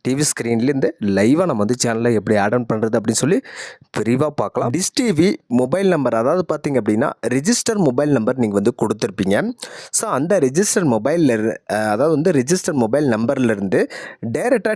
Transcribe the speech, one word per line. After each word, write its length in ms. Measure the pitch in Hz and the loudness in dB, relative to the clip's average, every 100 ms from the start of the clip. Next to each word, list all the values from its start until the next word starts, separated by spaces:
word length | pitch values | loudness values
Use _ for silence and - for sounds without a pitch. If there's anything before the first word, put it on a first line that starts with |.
டி 140 | 131 | -2
வி 100 | 135 | -2
ஸ்க்ரீன்லேருந்து 640 | 147 - 117 117 123 139 - - 104 | -2 -2 -2 0 2 2 0 -2 -2
லைவா 360 | 98 107 151 | 2 4 4
நம்ம 120 | 185 120 | 2 0
வந்து 200 | 104 123 | 0 0
சேனலை 360 | - 113 117 | -2 0 0
எப்படி 240 | 110 98 107 | 0 0 0
ஆட் 180 | 101 | 2
ஆன் 120 | 123 120 | 0 -2
பண்றது 300 | 113 110 113 | -2 0 0
அப்படின்னு 240 | 107 113 | 0 0
சொல்லி 180 | 135 214 - - - - _ | 0 0 -2 -16 -16 -18 _
விரிவா 360 | - 107 127 151 | -6 -2 0 -2
பார்க்கலாம். 400 | 147 104 - 175 | -2 -4 -2 -2
டிஷ் 200 | 139 190 | -2 -4
டி 200 | - 247 | -2 -2
வி 160 | 156 180 - _ | 2 2 0 _
மொபைல் 400 | 120 127 175 196 | 0 0 0 2
நம்பர், 260 | 165 127 | 2 2
அதாவது 300 | 113 120 175 175 | 2 2 0 -2
பார்த்தீங்க 320 | 151 156 135 | -4 -2 0
அப்படின்னா, 320 | 107 107 135 - - | 0 0 0 -2 -2
ரிஜிஸ்டர் 520 | 123 156 240 - 220 | -2 0 0 0 2
மொபைல் 320 | 160 123 147 | 2 2 2
நம்பர் 280 | 135 110 131 | 2 0 0
நீங்க 160 | 110 | 0
வந்து 180 | 101 101 - | 2 0 0
கொடுத்துருப்பீங்க. 600 | 107 110 - 92 95 101 202 247 - - - | -2 -2 -4 -2 0 0 0 -6 -14 -18 -8
So, 180 | - 226 | -6 -2
அந்த 300 | 143 165 202 | -2 2 2
ரிஜிஸ்டர் 500 | 135 139 208 - 165 | 2 2 0 2 2
மொபைல்ல 420 | 113 117 170 147 | 0 0 2 2
இரு-, 240 | 113 110 - _ | 2 0 -4 _
அஹ், 180 | 104 107 | -2 0
அதாவது 240 | 104 151 | 2 2
வந்து 180 | 151 165 | 2 2
ரிஜிஸ்டர் 440 | 151 123 180 - 151 | 2 2 0 -2 -2
மொபைல் 320 | 113 135 147 | 0 2 2
நம்பர்ல 420 | 110 117 139 120 | 0 0 0 0
இருந்து 320 | 104 98 131 151 - - - 117 | 0 0 0 -2 -6 -16 -12 -6
டைரக்டா 420 | 123 220 247 220 | -4 0 0 0